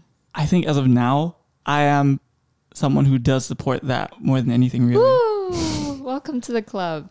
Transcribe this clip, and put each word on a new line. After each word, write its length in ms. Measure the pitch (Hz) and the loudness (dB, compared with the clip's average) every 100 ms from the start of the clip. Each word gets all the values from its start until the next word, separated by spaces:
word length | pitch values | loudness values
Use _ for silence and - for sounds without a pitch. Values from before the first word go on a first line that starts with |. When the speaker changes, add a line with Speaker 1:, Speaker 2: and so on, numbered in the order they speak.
| _ _ _ | _ _ _
Speaker 1:
I 120 | - 147 | -4 0
think 200 | 180 156 | 0 2
as 100 | 139 | 2
of 100 | 131 | 4
now, 500 | 123 123 143 170 - _ _ | 4 2 0 -2 -8 _ _
I 180 | - 147 | -4 0
am 380 | 143 143 139 135 _ _ _ _ _ | 2 2 2 0 _ _ _ _ _
someone 300 | - 143 143 139 | -4 0 2 4
who 120 | 131 | 2
does 280 | 120 131 - | 2 0 -2
support 360 | 120 135 127 | -6 -4 -4
that 360 | 135 123 - - | -2 -4 -6 -6
more 200 | - 131 | -2 0
than 100 | 120 | 2
anything, 360 | 120 123 123 120 | 2 2 2 2
really. 160 | 220 | 4
Speaker 2:
Woo! 1000 | 523 508 453 415 370 339 320 302 294 277 | 4 4 2 -2 -4 -4 -4 -4 -6 -8
Welcome 380 | 262 277 320 254 | -8 -8 -6 -8
to 100 | 240 | -4
the 100 | 233 | -6
club. 480 | 214 202 175 156 185 | -4 -6 -6 -6 -6